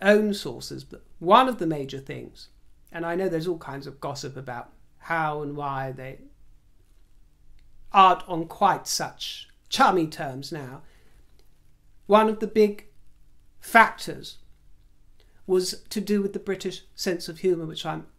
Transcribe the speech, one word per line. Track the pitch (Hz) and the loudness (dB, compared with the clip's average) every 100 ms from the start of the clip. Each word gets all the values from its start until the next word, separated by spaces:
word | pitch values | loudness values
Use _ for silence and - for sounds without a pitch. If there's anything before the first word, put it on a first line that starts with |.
own | 196 214 214 | 4 4 4
sources | 202 143 120 - 135 - | -2 -8 -10 -12 -12 -14
that | - - - | -20 -20 -4
one | 165 226 262 | 6 6 6
of | 208 | 0
the | 170 | -4
major | 151 135 135 | -4 -6 -10
things, | 135 127 120 - - - - - - | -10 -12 -14 -18 -20 -20 -20 -20 -14
and | 170 165 | -8 -4
I | 175 | -2
know | 190 | 0
there's | 165 175 | -2 -4
all | 160 | -6
kinds | - 139 143 | -8 -12 -12
of | - | -10
gossip | 151 135 135 135 | -10 -8 -10 -12
about | 131 120 - - - - | -12 -12 -14 -20 -20 -12
how | - 165 156 151 | -4 0 0 -2
and | 147 147 | -6 -6
why | 143 135 135 | -6 -4 -6
they | 131 131 - 277 - - - _ - _ - - - - _ - - - - - | -8 -14 -16 -20 -20 -20 -20 _ -20 _ -20 -20 -20 -20 _ -20 -20 -20 -20 2
aren't | 202 185 175 - | 8 8 6 -2
on | 165 165 | -6 -4
quite | - 196 160 - | 2 2 2 -2
such | - 151 - - - - _ - | -6 -6 -8 -12 -12 -18 _ -4
chummy | - 247 185 160 | 4 4 4 0
terms | - 147 131 139 | -4 -8 -8 -10
now, | 156 127 143 - - - - - - - - - - _ - - | -12 -12 -14 -20 -20 -20 -20 -20 -20 -20 -20 -20 -20 _ -8 4
one | 208 220 | 6 6
of | 208 | 0
the | - | 0
big | 220 208 208 - - - - - - - - | 4 4 2 -14 -20 -20 -20 -20 -20 -20 -20
factors | - 226 214 - - 139 - - - - - - _ - - - - - - | 4 6 6 4 -10 -12 -14 -18 -20 -20 -20 -20 _ -20 -20 -20 -20 -10 0
was | 185 185 - - | 2 0 -6 -8
to | 220 | -6
do | 202 208 | 0 0
with | 196 | 0
the | 196 | -4
British | - 190 190 - - - | -6 -6 -6 -10 -14 -6
sense | 196 175 - | -4 -4 -6
of | 165 | -2
humour, | 185 170 160 | 0 0 -2
which | - 160 | -8 -6
I'm | 160 - | -8 -10